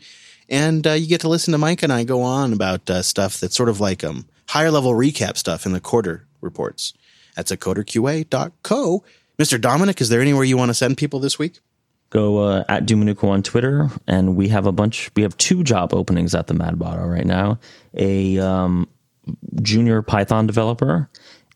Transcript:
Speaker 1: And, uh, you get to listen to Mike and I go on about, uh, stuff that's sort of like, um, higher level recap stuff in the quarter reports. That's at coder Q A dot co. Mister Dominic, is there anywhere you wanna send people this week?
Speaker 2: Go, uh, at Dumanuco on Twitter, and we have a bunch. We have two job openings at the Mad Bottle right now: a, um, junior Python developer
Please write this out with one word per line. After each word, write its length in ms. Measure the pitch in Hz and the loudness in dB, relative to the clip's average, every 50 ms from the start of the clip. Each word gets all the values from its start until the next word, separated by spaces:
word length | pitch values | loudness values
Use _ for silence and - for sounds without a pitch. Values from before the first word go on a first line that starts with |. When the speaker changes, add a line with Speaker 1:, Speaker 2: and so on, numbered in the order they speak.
| - - - - - - - _ _ - | -10 -20 -20 -20 -20 -20 -20 _ _ -4
Speaker 1:
And, 380 | 127 139 151 160 160 156 151 | -2 0 0 0 0 0 0
uh, 60 | 160 156 | 0 0
you 140 | 156 165 | 0 0
get 140 | 160 175 165 | 0 -2 0
to 80 | - 160 | 0 0
listen 240 | 165 165 - - 160 | 0 0 0 0 0
to 60 | 147 | 2
Mike 240 | 156 156 175 - - | 2 0 0 0 0
and 100 | 147 131 | 0 0
I 120 | 120 120 | 0 0
go 180 | 120 131 123 123 | 0 0 0 0
on 320 | 123 127 135 139 123 110 | 0 0 0 0 0 0
about, 340 | 101 101 92 92 90 - - | 0 0 -2 -2 -4 -4 -4
uh, 140 | 92 90 87 | -4 -2 -2
stuff 360 | - - - 98 98 - - | -2 -2 -2 -2 -2 -2 -6
that's 160 | - 90 - | -8 -6 -2
sort 140 | - 123 117 | -2 0 0
of 120 | 107 98 | 0 0
like, 220 | 104 98 92 - - | 0 -2 -2 -4 -6
um, 240 | 76 71 62 - _ _ _ _ - | -8 -8 -10 -14 _ _ _ _ -4
higher 220 | - 151 156 165 | -2 0 2 2
level 220 | 156 147 131 127 120 | 2 2 2 2 2
recap 440 | 110 127 147 147 - 110 - - | 2 2 0 0 -2 -4 -4 -4
stuff 300 | - - 98 85 - - | -6 -6 -6 -6 -6 -4
in 60 | 98 92 | -4 -6
the 80 | 90 | -6
quarter 460 | - - - 117 101 90 80 85 - _ _ - | -4 -2 -2 0 0 -2 -6 -10 -14 _ _ -14
reports. 540 | - 90 - - - - - - - - - _ _ _ _ _ _ _ - | -14 -12 -8 -8 -8 -8 -8 -10 -12 -12 -12 _ _ _ _ _ _ _ -12
That's 160 | 90 - - 95 | -10 -8 -8 -8
at 80 | - | -6
coder 260 | - 95 92 101 104 | -4 -4 -4 -4 -4
Q 220 | - - 117 110 139 | -4 -2 -2 0 0
A 160 | 156 160 156 | -2 -4 -4
dot 280 | - - - 139 175 _ _ - | -4 -4 -4 -4 -4 _ _ -4
co. 420 | - 208 277 269 180 180 202 - _ _ _ _ _ _ - | -4 -2 -2 0 -2 -2 -2 -4 _ _ _ _ _ _ -2
Mister 200 | 151 - 135 117 | 0 0 0 0
Dominic, 420 | 110 123 127 151 190 202 185 - | 2 2 2 4 2 2 2 0
is 80 | 131 110 | 0 2
there 120 | 117 117 | 2 2
anywhere 240 | 131 143 143 139 135 | 4 4 4 4 4
you 120 | 127 127 | 2 2
wanna 180 | 127 123 120 117 | 2 2 2 0
send 220 | - 131 123 135 | 0 0 0 0
people 240 | - 147 143 - 135 | -2 -4 -4 -4 -2
this 180 | 131 139 - - | -2 -2 -2 -2
week? 220 | 151 170 - - _ _ _ _ _ _ _ _ _ _ | -4 -6 -6 -12 _ _ _ _ _ _ _ _ _ _
Speaker 2:
Go, 280 | - 110 104 104 104 104 | 0 0 2 2 2 2
uh, 260 | 104 101 98 95 - - | 2 2 2 0 0 0
at 180 | 98 - - | -2 -2 2
Dumanuco 420 | 104 113 104 107 104 101 - - 98 | 2 2 2 2 2 0 0 0 2
on 140 | 98 98 98 | 2 2 0
Twitter, 460 | - - 120 120 135 139 143 151 139 - - - | 0 0 0 0 2 0 0 0 0 -2 -6 -4
and 300 | - 90 92 92 95 90 | 0 2 2 2 2 2
we 120 | 90 98 101 | 2 2 2
have 180 | 110 101 95 | 2 2 2
a 60 | 101 90 | 0 2
bunch. 380 | 95 104 110 - - - - - | 2 0 0 0 -4 -10 -4 0
We 60 | 104 107 | 0 0
have 140 | 98 - - | 0 0 -2
two 240 | - - 190 180 170 | 0 2 2 2 2
job 300 | 131 113 92 87 - - | 2 2 2 2 0 0
openings 400 | 92 90 - 92 85 87 87 87 | -2 0 0 0 0 0 0 0
at 120 | 85 85 | -2 -2
the 80 | - 82 | -2 -2
Mad 240 | 82 85 82 85 82 | -2 -2 -2 -2 -4
Bottle 280 | 82 85 85 85 87 | -4 -4 -4 -4 -4
right 180 | 87 87 87 - | -2 -2 -2 0
now: 340 | 90 90 92 98 104 110 113 - - - - _ _ - | 0 2 2 2 0 0 -2 -6 -16 -20 -20 _ _ -4
a, 440 | - - 98 98 98 95 95 95 95 | -2 0 0 2 2 0 0 0 0
um, 500 | 95 95 95 92 92 90 90 87 87 - _ _ _ _ _ _ - - - - - - - - 110 | 0 0 0 0 0 2 0 0 -2 -4 _ _ _ _ _ _ -14 -14 -14 -12 -12 -10 -4 -4 -2
junior 400 | 107 107 113 120 117 113 110 107 | 0 2 2 4 4 2 2 0
Python 440 | - - 104 101 - 113 110 110 | 0 0 0 2 2 2 2 2
developer 640 | 107 104 117 110 113 117 117 131 139 165 170 143 - _ - - - - _ _ _ _ | 2 2 2 0 0 0 0 0 0 2 0 0 -4 _ -20 -20 -20 -20 _ _ _ _